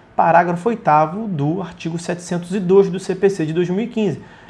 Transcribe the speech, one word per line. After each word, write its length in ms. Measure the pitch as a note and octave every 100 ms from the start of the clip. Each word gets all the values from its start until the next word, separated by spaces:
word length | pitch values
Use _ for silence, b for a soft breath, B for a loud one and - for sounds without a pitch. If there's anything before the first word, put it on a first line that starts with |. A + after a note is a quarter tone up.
| B -
Parágrafo 540 | F3 E3 F3 E3+ A#3
oitavo 580 | A3+ - D3+ D#3 F#3+ A3
do 320 | D#3+ C#3+ F#3
artigo 380 | F3 - E3+ E3+
setecentos 560 | - F3 - F3 F3
e 60 | G3+
dois 280 | F3 F#3+ G3
do 100 | F3+
C 160 | -
P 140 | F#3 G3
C 160 | G3
de 80 | D#3
dois 160 | D#3+ F3+
mil 160 | F#3
e 20 | A#3
quinze, 360 | A3 G#3 C3 B B B